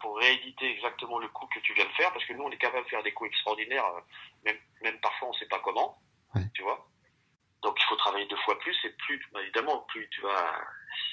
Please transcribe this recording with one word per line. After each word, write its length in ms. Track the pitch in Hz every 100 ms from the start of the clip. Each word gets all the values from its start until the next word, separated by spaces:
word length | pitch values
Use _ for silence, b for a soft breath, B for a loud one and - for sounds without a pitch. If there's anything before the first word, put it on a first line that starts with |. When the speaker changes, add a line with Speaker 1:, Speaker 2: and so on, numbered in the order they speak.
Speaker 1:
pour 160 | 110 104
rééditer 520 | 127 131 127 - 131 113
exactement 420 | 117 - 120 117
le 100 | 113
coup 180 | - 117
que 60 | 113
tu 120 | -
viens 100 | 101 95
de 40 |
faire, 200 | - 180
parce 120 | - -
que 80 |
nous, 100 | 123
on 60 | 143
est 80 | 123
capable 260 | 123 123
de 40 | 120
faire 120 | 113
des 100 | 107
coups 180 | - 110
extraordinaires, 540 | - 107 107 110 135 101
euh, 140 | 87 - b b _
même, 120 | 107 104 _ -
même 180 | 113 113
parfois, 280 | 107 - 127
on 20 |
sait 120 | - 110
pas 100 | 98
comment, 340 | 98 107 165 - _ _ _
Speaker 2:
Ouais. 80 | 107 95
Speaker 1:
tu 80 | -
vois. 260 | 98 131 - _ _ _ _ _ _ -
Donc, 140 | 107 -
il 60 | -
faut 80 | 101
travailler 300 | 101 101 101
deux 100 | 98
fois 140 | - 101
plus, 160 | 175 -
et 60 | 107
plus, 300 | - - 139 -
bah, 100 | 104
évidemment, 420 | 98 110 151 135 -
plus 200 | 113 104
tu 100 | -
vas, 280 | 98 98 82 78 - - B B B